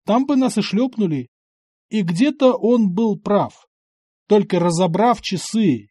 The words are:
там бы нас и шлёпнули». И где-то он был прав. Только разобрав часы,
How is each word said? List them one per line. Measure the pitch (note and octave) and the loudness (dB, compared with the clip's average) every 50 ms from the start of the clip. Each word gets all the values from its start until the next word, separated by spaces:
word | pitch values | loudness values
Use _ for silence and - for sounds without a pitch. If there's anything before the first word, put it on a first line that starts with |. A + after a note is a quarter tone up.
| _ | _
там | - G#3 B3 C4+ | -2 0 0 0
бы | C#4+ C#4+ | 0 0
нас | C4 C4 B3 - G#3+ | 0 0 0 0 -2
и | |
шлёпнули». | G3 - F#3+ G#3 B3+ B3+ - A3+ G#3 E3+ D3+ C3+ B2 - _ _ _ _ _ _ _ _ _ _ _ _ | -2 -2 -2 -2 -2 -2 -2 -2 -2 -2 -2 -4 -6 -8 _ _ _ _ _ _ _ _ _ _ _ _
И | - A3 | -4 -2
где-то | F#3 E3 F3 E3+ C4 D4+ D4 - C4+ B3+ A3+ | -2 -2 0 0 0 -2 0 2 2 2 2
он | - - A3+ B3 A#3+ A3 F#3+ | 2 0 0 2 2 2 0
был | F3 G3+ A#3 A3 G3+ D#3+ | 0 0 0 0 -2 -2
прав. | - G3 G#3 G3 B2+ B2 - _ _ _ _ _ _ _ _ _ _ _ _ _ _ - | -2 -2 0 0 0 -2 -6 _ _ _ _ _ _ _ _ _ _ _ _ _ _ 0
Только | G#3 G#3 G3 - F#3+ F3 | 2 2 2 2 0 0
разобрав | E3+ F3 E3 E3+ F#3 F3 D#3+ F#3 A3 B3 A#3 - | 0 0 0 0 0 0 0 2 2 2 0 0
часы, | - - G3 D#3+ - - - A3+ A3 F3 B2+ G#2+ G2+ - | -4 -6 -8 -8 -6 -4 -2 0 2 2 0 0 -4 -10